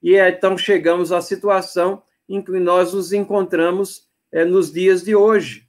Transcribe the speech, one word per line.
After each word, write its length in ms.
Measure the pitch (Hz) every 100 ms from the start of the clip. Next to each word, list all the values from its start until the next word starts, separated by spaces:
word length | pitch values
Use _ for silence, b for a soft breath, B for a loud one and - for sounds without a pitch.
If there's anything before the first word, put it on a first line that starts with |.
E, 120 | 170 196
é, 140 | 185
então 280 | 180 190 185
chegamos 540 | 196 196 160 175 170
à 100 | 180
situação 800 | 170 190 202 190 185 - 180 196 _ _ _
em 140 | 196
que 180 | 190 185
nós 340 | 175 180 175
nos 200 | 196 170
encontramos, 920 | 202 202 202 185 175 170 185 196 - _ _ _
é, 120 | 160
nos 280 | 170 185 160
dias 320 | 156 185 185
de 120 | 180 208
hoje 500 | 208 214 143 -